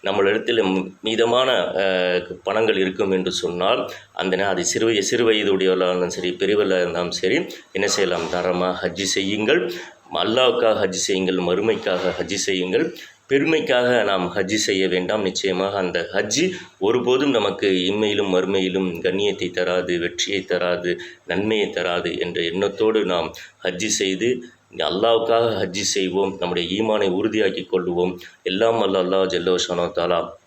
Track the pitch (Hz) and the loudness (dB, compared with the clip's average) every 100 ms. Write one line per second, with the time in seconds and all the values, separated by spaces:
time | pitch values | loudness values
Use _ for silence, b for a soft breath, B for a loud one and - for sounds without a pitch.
0 | 98 101 98 110 117 117 98 95 92 - | 0 2 4 2 2 2 2 2 -2 -6
1 | 107 110 113 123 131 113 85 - 98 92 | -2 2 4 4 4 2 0 0 0 2
2 | 90 90 90 92 - 107 113 98 95 92 | 2 0 -4 -8 -2 2 2 2 0 0
3 | 101 95 90 90 85 87 95 127 - B | 0 0 0 -2 -4 0 0 0 -2 B
4 | B - 92 92 98 90 85 113 113 110 | B -4 -2 0 0 0 -2 0 2 2
5 | 95 120 117 107 101 95 95 92 90 90 | 0 2 2 2 2 2 2 2 2 0
6 | 87 90 90 87 98 104 98 92 90 85 | -2 -2 -6 -2 0 2 2 2 0 -2
7 | 87 82 92 139 190 B B 95 101 104 | -4 -2 0 0 -2 B B -4 -2 0
8 | 95 85 82 87 90 90 90 90 90 82 | 0 0 -2 -2 0 0 -2 -2 -4 -4
9 | 95 101 98 104 107 165 - B B B | -4 -2 -2 -2 2 0 0 B B B
10 | - 78 101 117 127 - 113 107 95 92 | -8 -2 0 4 4 4 2 2 0 -2
11 | - 95 92 92 90 90 110 101 101 90 | -2 0 0 0 0 0 0 -2 -2 0
12 | 92 85 85 98 - 92 90 104 165 B | -2 -2 -4 -4 -2 -2 0 0 -2 B
13 | B B - 135 156 160 143 123 123 123 | B B -2 0 2 0 2 2 4 4
14 | 101 95 90 101 95 107 - 95 92 90 | 2 0 0 -2 -2 -2 0 0 2 0
15 | 90 107 95 95 98 90 98 101 92 85 | 0 0 0 -2 -2 0 0 0 -2 -2
16 | 85 95 113 135 185 180 B _ 98 123 | -2 -4 -2 0 -2 -4 B _ 0 2
17 | 120 131 143 120 101 95 101 92 90 101 | 2 2 2 2 0 0 2 2 0 0
18 | 107 101 101 92 95 98 92 92 92 85 | 0 0 2 0 2 0 0 0 -2 -2
19 | 90 95 101 95 90 87 90 90 87 87 | -2 0 0 -2 -4 -2 0 0 0 -2
20 | 85 - - 98 92 87 90 87 90 87 | -2 -4 -4 -4 -2 -2 0 -2 -2 -4
21 | B B - 87 104 107 98 - 87 87 | B B -4 -2 0 0 0 -2 -2 -2
22 | 87 80 87 85 85 87 101 - 110 110 | -2 -4 -4 -2 -2 0 -2 2 2 2
23 | 92 87 80 B B _ 92 87 107 - | 0 0 -2 B B _ -6 -4 -4 -2
24 | 95 92 113 127 B B _ - 78 90 | -2 0 0 -2 B B _ -4 -2 2
25 | 110 117 117 117 117 101 95 92 98 104 | 2 2 2 2 2 0 -4 -2 -2 0
26 | 92 92 98 92 87 90 85 98 110 107 | 0 0 -2 -2 -2 -2 -2 -2 0 2
27 | 98 92 107 107 98 95 92 92 87 87 | 2 0 0 2 0 0 -2 -2 0 0
28 | 90 87 B B 90 95 113 113 101 95 | 0 -2 B B -6 2 2 2 2 2
29 | 90 95 95 87 87 90 - 87 85 80 | 2 2 2 0 0 0 0 -2 -2 0
30 | 85 85 85 - | 0 0 -2 -12